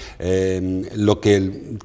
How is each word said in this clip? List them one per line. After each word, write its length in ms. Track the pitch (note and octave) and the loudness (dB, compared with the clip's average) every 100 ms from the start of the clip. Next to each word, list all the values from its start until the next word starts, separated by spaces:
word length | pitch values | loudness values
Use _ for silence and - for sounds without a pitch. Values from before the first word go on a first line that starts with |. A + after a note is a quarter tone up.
| - - | -16 -6
eh, 720 | F2+ F#2+ F#2+ F#2 F#2 F#2 G2 G#2+ | -2 0 0 -2 -2 -4 -6 0
lo 240 | G#2 G2+ | 2 4
que 580 | G#2+ G2+ F#2+ G2 - A2 | 4 4 2 -6 -12 -14